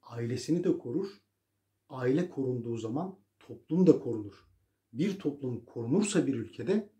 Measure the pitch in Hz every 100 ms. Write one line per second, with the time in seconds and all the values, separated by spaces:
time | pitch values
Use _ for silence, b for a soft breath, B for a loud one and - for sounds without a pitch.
0 | - 117 117 127 - 170 175 - - 160
1 | 196 - _ _ _ _ _ _ _ 131
2 | 127 143 180 - 131 127 117 117 110 127
3 | 165 - _ _ - 127 - 165 180 139
4 | 120 113 101 - _ _ _ _ _ 113
5 | 190 - 151 139 131 117 - 123 117 170
6 | 214 180 135 117 107 - - 208 - _